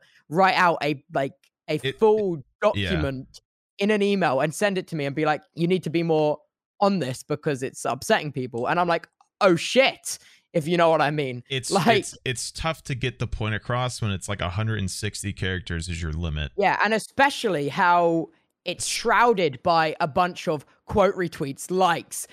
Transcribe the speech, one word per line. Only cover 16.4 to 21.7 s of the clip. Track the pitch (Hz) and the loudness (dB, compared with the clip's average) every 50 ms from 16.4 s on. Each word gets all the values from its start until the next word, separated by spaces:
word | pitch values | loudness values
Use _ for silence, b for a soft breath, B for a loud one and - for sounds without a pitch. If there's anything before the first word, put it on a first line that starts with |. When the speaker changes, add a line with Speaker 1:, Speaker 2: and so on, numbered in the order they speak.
| 76 71 - - | -6 -6 -4 0
Speaker 1:
Yeah, | 202 180 139 - - | 0 2 2 2 2
and | 208 220 | 0 0
especially | 214 - - _ - 269 285 277 - - 220 180 147 143 139 | -2 -4 -4 _ 2 2 2 2 0 -2 -2 -2 -2 -2 -2
how | 135 156 190 175 175 175 175 170 165 165 156 b b b b b b _ - | 0 2 4 4 6 6 4 4 2 2 -2 b b b b b b _ -10
it's | - 175 - - | -10 -8 -6 -6
shrouded | - - - - 214 220 196 233 247 233 185 180 151 127 - - | -6 -6 -4 0 2 4 4 6 4 4 4 2 0 -2 -2 0
by | 180 170 165 160 156 151 - | 2 2 4 2 0 0 -2
a | 170 | -4
bunch | 160 127 190 180 180 175 - - 180 | -2 0 0 0 0 -2 -6 -4 -4
of | 160 147 - b b b b | -4 -4 -6 b b b b
quote | - - 214 190 190 202 | -2 2 4 4 4 2
retweets, | 175 180 165 - - 160 139 139 - - - | 0 -4 -4 -4 -6 -6 -6 -6 -8 -8 -4